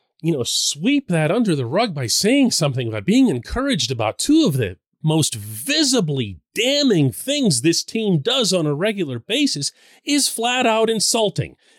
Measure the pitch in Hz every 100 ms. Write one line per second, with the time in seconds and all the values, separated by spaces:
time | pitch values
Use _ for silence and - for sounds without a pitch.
0 | _ _ 160 147 113 - - 143 202 285
1 | - 170 151 220 208 147 117 170 240 143
2 | 117 - 208 277 247 - 147 127 117 107
3 | 101 247 247 123 - 240 277 208 - 123
4 | 110 - - 311 262 131 101 92 _ _
5 | 156 160 143 110 104 110 139 302 277 254
6 | 156 139 107 90 _ - 247 285 277 175
7 | 135 - - 294 233 120 151 165 - 226
8 | 214 165 175 269 196 180 156 143 208 202
9 | 156 120 - 233 190 147 139 - _ _
10 | - 285 - - 233 254 240 220 226 226
11 | - 233 208 - 80 - _